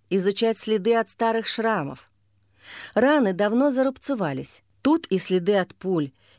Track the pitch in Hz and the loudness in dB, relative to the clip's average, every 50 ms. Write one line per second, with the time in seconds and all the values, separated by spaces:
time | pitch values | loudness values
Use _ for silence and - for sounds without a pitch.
0 | _ - 175 196 180 196 202 202 226 226 220 220 - 220 214 208 180 226 233 226 | _ -4 -2 0 0 0 0 0 0 0 0 0 0 0 0 0 2 2 2 2
1 | 220 - - - 233 226 220 226 220 - - - 220 226 220 180 147 139 135 - | 0 -2 -4 -2 -2 0 0 -2 -2 -4 -4 -2 -2 0 0 -2 -2 -6 -8 -14
2 | - _ _ _ _ _ _ _ _ _ _ _ - - - - - - - 208 | -18 _ _ _ _ _ _ _ _ _ _ _ -20 -18 -18 -16 -12 -4 0 2
3 | 240 269 302 302 247 190 185 175 208 208 214 247 269 294 254 262 262 269 262 - | 4 4 4 4 2 2 0 0 0 0 2 2 2 2 2 2 0 0 -2 -4
4 | - - 277 220 190 151 139 131 139 - - - _ _ _ _ - 269 311 - | -6 -4 -4 -2 -2 -4 -4 -6 -8 -10 -12 -16 _ _ _ _ 0 2 2 2
5 | - - 190 180 - - 185 185 175 185 208 196 180 - - - - 185 190 165 | 0 0 -2 -2 0 0 0 0 2 2 2 2 0 -2 -6 -10 -4 -2 -2 -2
6 | 147 135 - _ _ _ _ | -2 -4 -8 _ _ _ _